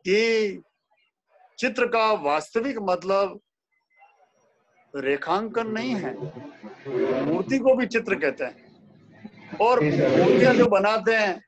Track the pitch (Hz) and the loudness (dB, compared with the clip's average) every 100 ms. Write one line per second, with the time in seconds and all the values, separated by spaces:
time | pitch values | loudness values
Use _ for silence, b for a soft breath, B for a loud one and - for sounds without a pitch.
0 | 185 202 226 220 208 185 - _ _ _ | -2 0 2 0 -2 -6 -18 _ _ _
1 | _ _ _ _ _ - 254 254 240 226 | _ _ _ _ _ -6 -4 -2 -2 0
2 | 220 208 143 151 151 226 262 226 190 180 | 0 0 0 -2 -2 -4 -4 -6 -4 -4
3 | 185 196 196 202 _ _ _ _ _ _ | -2 -2 -2 -6 _ _ _ _ _ _
4 | _ _ _ _ _ _ _ _ _ 143 | _ _ _ _ _ _ _ _ _ -8
5 | 131 143 156 185 220 233 220 220 254 214 | -4 -4 -2 -4 -2 -6 -6 -6 -6 -6
6 | 147 107 151 123 - - 214 - 135 123 | -6 -10 -12 -14 -18 -20 -20 -18 -8 -4
7 | - - 143 180 208 269 254 254 247 226 | -2 -2 -2 -2 -2 0 2 2 2 -2
8 | 226 185 143 - 123 - - - _ - | -2 -2 -2 -4 -10 -10 -20 -20 _ -20
9 | _ - - - - - 220 247 151 - | _ -20 -20 -20 -14 0 2 4 2 2
10 | - - - - 254 247 - 196 208 220 | 2 4 4 6 6 6 6 4 2 0
11 | 226 226 208 175 | 2 2 0 -2